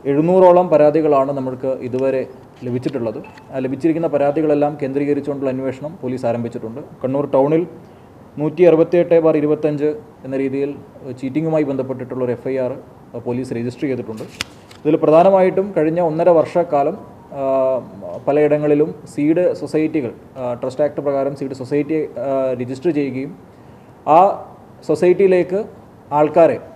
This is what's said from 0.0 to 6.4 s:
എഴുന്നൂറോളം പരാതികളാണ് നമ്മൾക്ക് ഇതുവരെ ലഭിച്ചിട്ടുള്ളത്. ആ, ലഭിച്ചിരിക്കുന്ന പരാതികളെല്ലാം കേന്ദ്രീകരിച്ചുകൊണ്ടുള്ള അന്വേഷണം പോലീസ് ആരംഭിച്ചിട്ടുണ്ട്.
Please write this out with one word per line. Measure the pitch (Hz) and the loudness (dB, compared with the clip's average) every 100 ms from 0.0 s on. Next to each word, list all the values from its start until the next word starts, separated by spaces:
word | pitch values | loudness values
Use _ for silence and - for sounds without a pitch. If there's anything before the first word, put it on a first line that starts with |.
| 135 | -2
എഴുന്നൂറോളം | 143 165 185 180 175 180 | 0 2 6 8 6 4
പരാതികളാണ് | 151 151 156 156 139 135 | 4 4 4 2 2 2
നമ്മൾക്ക് | 139 131 127 135 | -2 -6 -6 -6
ഇതുവരെ | 131 123 127 135 131 120 - - - | -6 -6 -2 -2 -2 -4 -12 -20 -14
ലഭിച്ചിട്ടുള്ളത്. | 123 123 151 135 113 120 190 - - | -6 -4 -4 -4 -6 -6 -12 -20 -12
ആ, | 135 | -6
ലഭിച്ചിരിക്കുന്ന | 131 135 165 160 165 | -6 -2 -2 0 -2
പരാതികളെല്ലാം | 143 143 147 156 147 147 151 | 0 0 0 0 2 0 -2
കേന്ദ്രീകരിച്ചുകൊണ്ടുള്ള | 135 135 143 143 143 139 135 | -6 -2 -2 -2 -2 -4 -4
അന്വേഷണം | 131 135 127 147 170 | -4 -6 -8 -12 -10
പോലീസ് | 127 127 143 | -8 -4 -4
ആരംഭിച്ചിട്ടുണ്ട്. | 120 | -4